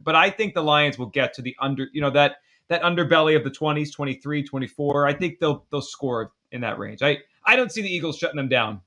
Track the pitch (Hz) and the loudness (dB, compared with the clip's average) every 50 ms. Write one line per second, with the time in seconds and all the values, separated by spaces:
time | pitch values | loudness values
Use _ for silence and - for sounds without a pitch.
0 | - 160 160 160 180 202 190 - 220 196 - 175 156 151 147 147 147 143 - - | -2 2 4 4 4 4 2 0 -4 -2 -2 -2 2 4 4 4 4 2 0 -2
1 | 123 104 - 139 131 - - - 120 127 - - 135 139 139 135 135 131 - 151 | -8 -6 -2 -2 -2 -2 -2 -6 -10 -10 -8 -4 -4 -4 -2 -4 -6 -6 -4 -2
2 | 143 139 127 143 147 143 - - _ _ _ _ _ - 170 170 170 175 175 175 | -2 2 4 4 4 4 2 -2 _ _ _ _ _ -4 -2 0 0 0 2 2
3 | 165 131 165 160 156 156 156 147 - 135 135 - 156 151 147 151 147 143 - - | 2 4 4 4 6 6 4 4 2 0 -6 -4 -2 -2 -2 -2 -2 -4 -6 -6
4 | 143 135 127 131 - 143 151 147 143 143 - 135 131 - - - 147 143 139 143 | -6 -6 -6 -6 -6 -6 -4 -4 -4 -6 -6 -6 -6 -6 -6 -4 -2 0 2 2
5 | 143 143 143 147 185 170 160 - 170 151 143 - - _ 147 143 - - - - | 2 2 2 0 -2 -4 -4 0 0 0 0 0 -4 _ -8 -6 -6 -8 -8 -6
6 | 143 131 120 113 110 - _ _ _ _ - 123 120 107 104 104 101 107 110 104 | -4 -4 -2 -4 -4 -6 _ _ _ _ -10 -6 -6 -4 -4 -6 -8 -10 -6 -2
7 | 135 147 147 - - _ _ _ - - 240 262 247 202 - 220 202 190 180 175 | 0 0 0 -2 -4 _ _ _ 0 2 2 2 2 0 -4 -6 -6 -4 -4 -4
8 | 160 160 139 - - - - 147 135 127 127 123 113 107 107 95 - | -4 -6 -6 -4 -6 -6 -4 -4 -2 0 2 0 0 0 -4 -10 -14